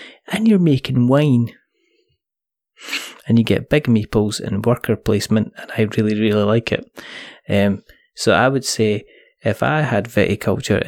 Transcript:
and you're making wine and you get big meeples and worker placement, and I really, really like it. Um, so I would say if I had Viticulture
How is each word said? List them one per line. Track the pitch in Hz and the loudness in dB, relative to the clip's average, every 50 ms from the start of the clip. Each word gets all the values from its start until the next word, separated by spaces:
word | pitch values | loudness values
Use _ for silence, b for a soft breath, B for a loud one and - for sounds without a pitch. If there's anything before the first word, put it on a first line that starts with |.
| B B B B B - | B B B B B -8
and | - 196 220 226 | -4 0 2 4
you're | 214 185 | 4 4
making | 175 160 135 131 - - 131 127 120 123 | 4 4 2 2 0 -2 0 0 2 2
wine | 135 143 151 147 127 120 117 113 - _ _ _ _ _ _ _ _ _ _ _ _ _ _ _ _ _ _ _ _ _ _ _ _ B B B B B B B B B B | 2 2 4 4 2 2 0 -2 -6 _ _ _ _ _ _ _ _ _ _ _ _ _ _ _ _ _ _ _ _ _ _ _ _ B B B B B B B B B B
and | - 117 117 | 2 2 2
you | 110 | 4
get | - 101 - - - | 2 0 -2 0 0
big | 143 151 - | 0 0 2
meeples | 127 117 107 104 - - 113 104 107 - - | 2 0 0 0 0 -2 -2 0 0 -4 -8
and | - 104 98 98 104 | -8 -6 -6 -2 0
worker | 117 123 - - - 110 | 0 0 0 0 -2 -4
placement, | - - - 104 101 - - 110 110 107 - _ - | -2 0 -2 0 0 0 0 0 0 0 -2 _ -18
and | - - - | -18 -10 -2
I | - 110 104 - 113 | -2 -2 -2 0 -2
really, | 107 107 107 104 | 0 0 0 0
really | 110 110 104 107 104 | 0 0 2 2 2
like | 101 110 117 113 - | 2 2 0 0 -2
it. | 110 - - _ - B B B B B B B B B B - | -4 -4 -6 _ -20 B B B B B B B B B B -2
Um, | - - 101 101 98 - _ b b b b b b | 0 2 2 2 0 -2 _ b b b b b b
so | - - 110 | -4 0 2
I | 95 82 120 135 | 2 4 2 2
would | 139 131 123 | 0 -2 -4
say | - - - 110 107 104 104 - b b b b b b b | -4 -2 0 0 0 0 -2 -6 b b b b b b b
if | - 113 101 - | -4 -4 -2 -2
I | 117 127 151 156 | -2 -2 0 0
had | 147 123 120 104 98 | -2 0 0 -2 -2
Viticulture | 117 - - 98 - 98 - - 113 95 - - - 104 - - | -2 0 0 0 0 0 -2 -2 -4 -4 -2 -2 -2 -2 0 0